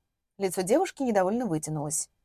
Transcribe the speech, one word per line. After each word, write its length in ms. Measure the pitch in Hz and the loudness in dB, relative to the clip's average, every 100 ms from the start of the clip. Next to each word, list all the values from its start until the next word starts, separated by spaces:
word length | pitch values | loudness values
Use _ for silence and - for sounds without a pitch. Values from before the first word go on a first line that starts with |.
| _ _ _ - | _ _ _ -4
Лицо 240 | 190 156 | -2 0
девушки 420 | 165 285 370 - | 2 4 2 -2
недовольно 420 | 254 208 185 233 226 | 0 2 2 0 -2
вытянулось. 640 | 156 156 156 143 - - _ | -2 -4 -6 -4 -6 -8 _